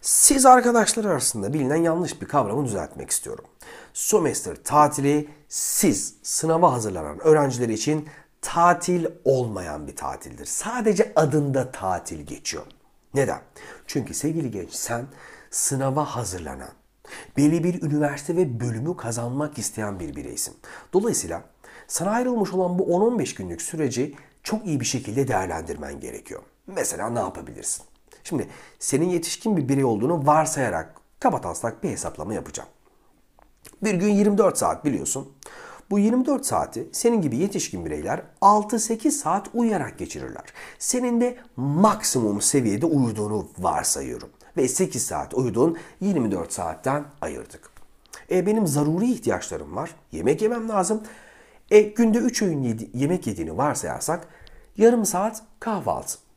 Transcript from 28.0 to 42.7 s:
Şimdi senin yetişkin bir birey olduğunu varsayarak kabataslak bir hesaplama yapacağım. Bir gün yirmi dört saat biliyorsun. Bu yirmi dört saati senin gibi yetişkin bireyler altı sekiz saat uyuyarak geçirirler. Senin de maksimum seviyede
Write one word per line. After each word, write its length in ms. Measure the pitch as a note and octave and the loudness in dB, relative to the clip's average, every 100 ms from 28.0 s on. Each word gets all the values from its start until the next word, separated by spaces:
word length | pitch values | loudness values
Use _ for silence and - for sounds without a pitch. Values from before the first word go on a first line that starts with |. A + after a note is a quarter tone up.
| _ - | _ -20
Şimdi 240 | - D3+ - - - _ | -6 -4 -4 -10 -20 _
senin 300 | - C#3 F3 | -2 0 2
yetişkin 480 | F3 E3 - A3+ F#3+ | 0 -2 -4 0 0
bir 120 | B2+ | 2
birey 160 | C#3 | 2
olduğunu 420 | C3 G#2+ B2 E3+ C#3 | 2 2 0 2 4
varsayarak 680 | D3+ D#3 D3 B2 E2+ D#2+ - _ _ | 4 4 0 -2 -2 -6 -16 _ _
kabataslak 640 | B3+ D3 F2+ E2 A#2 A2 | 0 0 -4 -4 -6 -4
bir 60 | G3 | -6
hesaplama 460 | - E2 D#2 D#2 | -4 -6 -8 -6
yapacağım. 340 | G#2 D2 - - _ _ _ _ _ _ _ _ _ - - | -6 -8 -14 -16 _ _ _ _ _ _ _ _ _ -20 -4
Bir 100 | G#3+ | 0
gün 140 | F#3 G#3 | 2 4
yirmi 300 | G3+ G#3 G3+ | 4 4 6
dört 200 | G3 - | 4 4
saat 260 | - D#2 | 0 0
biliyorsun. 480 | D3 A#2 - C3+ - - - - - - - | 0 -2 -2 -6 -8 -18 -20 -18 -18 -20 -2
Bu 80 | G3+ | 2
yirmi 280 | G#3 B3 C4 | 4 4 2
dört 200 | C#4 - | 0 0
saati 420 | - - - - | -2 -2 -6 -8
senin 300 | - A#3 A#3 | 0 2 4
gibi 140 | D3+ A#2 | 2 0
yetişkin 480 | G3 F#3 - F#2 | -2 -2 -6 -8
bireyler 380 | D#2+ D2+ D#2+ C#3+ - _ | -6 -6 -4 -6 -8 _
altı 380 | G3 G#3+ G#3 A#3 | 4 6 2 -2
sekiz 420 | - A3+ D4+ D4 | -2 0 0 0
saat 280 | D#3 F#3+ - | 0 -2 -2
uyuyarak 440 | A#3 A#3 G3 B2 - | -2 0 0 -4 -8
geçirirler. 460 | - - C2 - - - - - | -10 -8 -10 -12 -16 -18 -20 -10
Senin 420 | - B3+ B3 A#3 | -4 -2 0 2
de 160 | B3 B3 - - | 0 -2 -14 -4
maksimum 840 | C#3 D3+ G#3 G3 - C3 A2 G2+ | -2 4 4 4 0 0 2 2
seviyede 460 | - C#3+ A#2 | 2 2 2